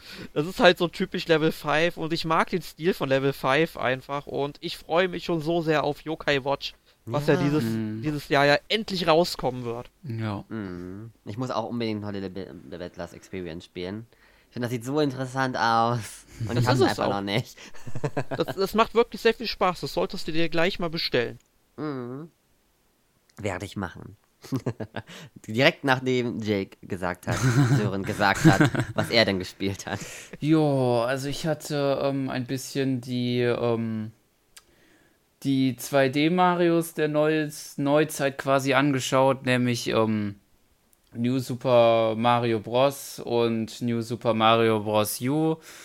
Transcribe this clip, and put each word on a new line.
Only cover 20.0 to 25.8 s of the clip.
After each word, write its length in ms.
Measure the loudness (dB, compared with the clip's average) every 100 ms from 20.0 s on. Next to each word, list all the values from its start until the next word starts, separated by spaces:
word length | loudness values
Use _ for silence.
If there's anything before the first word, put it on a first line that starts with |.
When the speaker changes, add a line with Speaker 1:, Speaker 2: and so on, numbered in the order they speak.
| -4 -4 -2
Speaker 1:
du 20 |
dir 160 | 0 2
gleich 320 | 2 0 0
mal 100 | -4
bestellen. 500 | -4 0 0 0 -6 _ _ _ -10
Speaker 2:
Mhm. 560 | -8 -8 -8 -12 -14 _ _ _ _ _ _ _ _ _ _ -10
Werde 300 | -6 -6 -8
ich 100 | -6
machen. 400 | -8 -8 -18 -20 _ _ -8
<laughs> 960 | -6 -4 -6 -10 -12 -12 -16 -20 -18 -6
Direkt 380 | 2 2 2